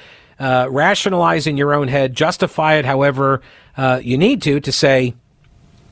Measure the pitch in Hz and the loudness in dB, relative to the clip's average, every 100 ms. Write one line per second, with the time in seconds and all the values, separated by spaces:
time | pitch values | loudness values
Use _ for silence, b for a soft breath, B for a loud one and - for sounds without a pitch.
0 | B B B B 135 127 131 135 170 202 | B B B B -2 0 0 0 0 0
1 | 208 180 170 165 156 143 143 147 135 139 | 0 0 0 0 -2 -2 0 0 0 0
2 | 135 123 156 - 185 - 156 156 131 135 | -2 0 -2 0 -4 0 0 2 2 0
3 | 139 131 139 135 B B B - 131 127 | 0 0 0 -2 B B B -4 -2 -2
4 | 120 131 202 254 151 143 143 - 143 131 | -2 0 2 0 0 -2 -2 0 2 2
5 | 127 117 _ _ _ _ _ _ _ | 0 -6 _ _ _ _ _ _ _